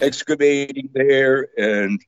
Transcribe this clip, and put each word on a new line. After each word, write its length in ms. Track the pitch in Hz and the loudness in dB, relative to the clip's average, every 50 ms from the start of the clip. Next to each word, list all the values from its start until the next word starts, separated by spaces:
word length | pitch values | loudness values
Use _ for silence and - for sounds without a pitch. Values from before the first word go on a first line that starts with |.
excavating 880 | 135 139 127 - - - 151 143 143 143 143 139 139 139 139 139 131 135 | -2 -2 -2 -4 -6 -4 -2 2 2 2 2 0 -2 -6 -8 -12 -10 -6
there 560 | - 131 135 139 135 135 135 131 135 135 - - - | -4 0 2 4 4 4 4 2 2 0 -2 -6 -4
and 420 | 110 104 107 104 104 101 98 101 98 - | -2 -2 0 0 0 -2 -2 -4 -6 -8